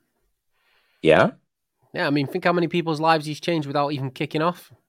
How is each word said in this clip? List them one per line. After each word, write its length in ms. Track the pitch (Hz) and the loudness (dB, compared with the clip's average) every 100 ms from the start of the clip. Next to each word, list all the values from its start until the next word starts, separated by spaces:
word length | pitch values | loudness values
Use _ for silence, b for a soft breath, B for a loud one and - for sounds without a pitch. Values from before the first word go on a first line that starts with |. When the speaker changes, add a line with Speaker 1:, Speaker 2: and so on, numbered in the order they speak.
| _ _ _ _ _ _ _ _ _ _ | _ _ _ _ _ _ _ _ _ _
Speaker 1:
Yeah? 280 | 80 78 151 - _ _ _ _ _ | 4 6 4 0 _ _ _ _ _
Speaker 2:
Yeah, 140 | 160 170 | -4 -2
I 20 | |
mean, 160 | 143 139 | 0 -2
think 200 | 185 175 | -2 0
how 80 | |
many 140 | 175 165 | 0 0
people's 320 | 175 160 151 | -2 -2 0
lives 240 | 160 165 151 | 2 2 0
he's 140 | 147 | -6
changed 260 | - 170 139 | -4 -4 -2
without 240 | 143 143 | -2 -2
even 180 | 147 135 | -4 -6
kicking 320 | 135 151 - | -6 -6 -2
off. 300 | 165 175 - - | -2 -4 -10 -20